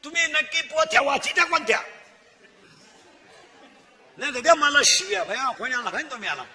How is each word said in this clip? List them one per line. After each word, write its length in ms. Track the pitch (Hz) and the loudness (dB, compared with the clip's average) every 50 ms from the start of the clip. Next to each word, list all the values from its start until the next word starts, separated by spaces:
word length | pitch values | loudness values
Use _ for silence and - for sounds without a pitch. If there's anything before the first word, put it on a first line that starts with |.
| - | -16
तुम्ही 220 | 294 330 339 330 | -4 -2 0 0
नक्की 340 | 320 302 311 311 311 320 330 | 0 0 -2 -2 -2 -4 -6
पोथ्या 400 | 320 - 311 311 320 320 320 - | -6 -2 0 0 0 2 2 2
वाचित्या 440 | 277 277 277 269 - 285 - 359 349 | 2 2 -2 -2 -4 -2 0 0 2
कोणत्या? 360 | 330 339 320 - 226 208 - - - - - - - - _ _ _ _ _ _ _ _ _ - _ - _ - - - - - - _ _ _ - - - - _ _ - - - - - - _ _ _ _ - _ - | 2 2 -2 2 0 -2 -2 -2 -10 -18 -20 -20 -20 -20 _ _ _ _ _ _ _ _ _ -20 _ -20 _ -20 -20 -20 -20 -20 -20 _ _ _ -20 -20 -20 -20 _ _ -20 -20 -20 -20 -20 -20 _ _ _ _ -20 _ -8
नाही 160 | 240 294 262 | -8 -6 -6
तर 60 | 254 | 0
द्या 140 | 240 320 330 | 4 4 6
मला 240 | 302 294 285 285 285 269 | 6 4 4 4 6 4
शिव्या, 400 | - - - 370 392 403 381 - | 6 2 2 0 -2 -4 -4 -2
भया 260 | - 202 247 269 262 | -4 -4 -2 -2 -4
कोणी 240 | 233 - 214 254 254 | -4 -4 -6 -4 -4
आला 160 | 247 233 190 | -4 -4 -4
काय 120 | 180 247 | -6 -6
तुम्ही 260 | 311 294 262 226 196 175 | -8 -8 -10 -10 -6 -6
आला? 160 | 147 135 123 - | -6 -6 -8 -16